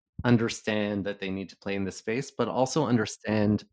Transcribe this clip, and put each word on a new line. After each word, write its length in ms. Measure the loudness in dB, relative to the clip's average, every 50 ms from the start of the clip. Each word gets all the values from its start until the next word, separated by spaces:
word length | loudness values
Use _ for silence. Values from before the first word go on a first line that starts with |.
| _ _ _ -2 2
understand 840 | 4 4 4 4 0 -4 -4 -4 -2 0 0 0 0 -2 -2 -4
that 140 | -4 -6 -6
they 100 | -6 -6
need 200 | -4 -6 -6 -10
to 80 | -12
play 180 | -10 -6 -4 -4
in 80 | -2 -2
this 140 | -4 -6
space, 340 | -6 -6 -4 -4 -4 -4 -4
but 160 | -4 -2 -2
also 380 | 0 0 0 0 2 2 0 2
understand 760 | 4 2 2 2 0 -6 -6 -2 0 2 4 4 4 4 2 0 _